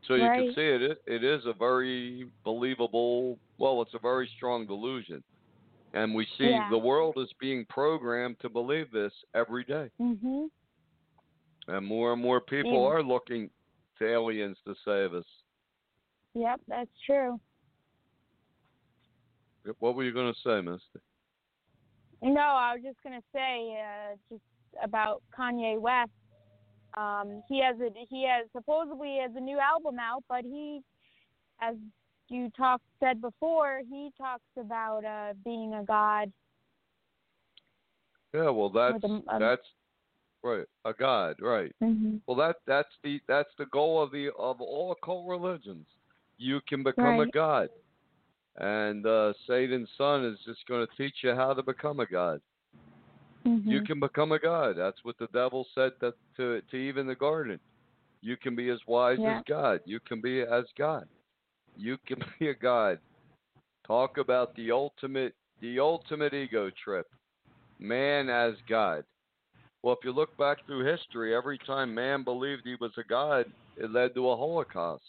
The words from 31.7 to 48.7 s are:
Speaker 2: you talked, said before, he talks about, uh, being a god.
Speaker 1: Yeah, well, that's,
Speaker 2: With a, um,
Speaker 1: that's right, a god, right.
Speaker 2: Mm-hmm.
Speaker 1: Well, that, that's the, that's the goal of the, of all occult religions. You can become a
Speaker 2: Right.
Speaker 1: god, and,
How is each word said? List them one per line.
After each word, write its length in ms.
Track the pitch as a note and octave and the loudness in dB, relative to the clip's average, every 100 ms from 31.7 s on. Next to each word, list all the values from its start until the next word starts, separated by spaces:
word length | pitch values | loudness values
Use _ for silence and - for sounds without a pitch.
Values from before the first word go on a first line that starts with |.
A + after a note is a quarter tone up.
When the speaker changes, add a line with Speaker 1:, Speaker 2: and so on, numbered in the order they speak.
| A3+ G#3+ _ _ _ _ | -8 -14 _ _ _ _
Speaker 2:
you 200 | B3 B3 | -8 -8
talked, 340 | - C4 B3+ _ _ | 0 2 2 _ _
said 220 | C4 A#3+ | 0 2
before, 600 | A#3 - D#4+ E4 D4 C4+ A#3+ | -4 -4 2 4 2 0 -6
he 220 | C#4 C#4+ - | -10 -12 -10
talks 260 | C4+ B3+ _ - | -10 -10 _ -12
about, 480 | G#3+ A3+ A3 A3 G#3+ | -6 -4 -4 -4 -6
uh, 280 | G#3+ G#3 G3+ | -8 -8 -8
being 300 | G#3+ A#3 A3 G#3+ | -8 -6 -6 -6
a 80 | |
god. 480 | G#3 G#3+ G#3+ G#3+ G#3 - _ _ _ _ _ _ _ _ _ _ _ - _ _ _ _ _ _ _ | 0 2 4 2 -2 -8 _ _ _ _ _ _ _ _ _ _ _ -20 _ _ _ _ _ _ _
Speaker 1:
Yeah, 160 | D3+ D#3+ | 0 2
well, 200 | A#2 G2+ | 4 2
that's, 240 | G2+ B2 A2+ | 4 4 2
Speaker 2:
With 20 | G#2 | -2
a, 280 | G#2+ - | -4 -2
um, 60 | A2 | 2
Speaker 1:
that's 280 | A2 B2 - _ _ _ _ _ _ _ | 2 2 -2 _ _ _ _ _ _ _
right, 220 | B2 G#2+ - _ A2+ | -4 -4 -6 _ -8
a 80 | |
god, 440 | A2 C3+ A#2 F2 - | 0 2 4 2 -2
right. 340 | A2+ A2+ E2+ - | 0 0 0 0
Speaker 2:
Mm-hmm. 360 | A3+ A3 G#3+ G#3+ - | 2 4 2 -2 -2
Speaker 1:
Well, 100 | B2+ | 2
that, 200 | D#3+ E3+ - | 2 0 0
that's 300 | C#3 - - | 2 2 -6
the, 160 | D3 C#3+ - | -6 -6 0
that's 260 | C#3 D3 - | 0 0 -6
the 80 | C#3 | -4
goal 340 | C#3 D3+ D#3+ | 2 4 4
of 100 | D3 | 2
the, 200 | C#3 C#3+ - | -2 -6 -4
of 240 | A#2+ B2 | -4 -4
all 300 | B2 C#3+ F3+ | -6 -4 -4
occult 360 | F3 - F3+ F3 | -6 -6 -8 -4
religions. 580 | F3+ F3+ F3 G2+ E2+ D#2 _ _ _ _ _ | -4 -4 -6 -10 -16 -18 _ _ _ _ _
You 200 | B2+ C#3 - | -2 -2 -2
can 140 | C3 | 0
become 320 | C3+ C3 B3 A#3 | 0 4 4 6
a 80 | |
Speaker 2:
Right. 100 | A3+ | 4
Speaker 1:
god, 360 | D3+ D#3+ C#3 F#2+ - _ _ _ _ _ _ _ - | 2 2 2 0 -6 _ _ _ _ _ _ _ -6
and, 480 | G2 | -2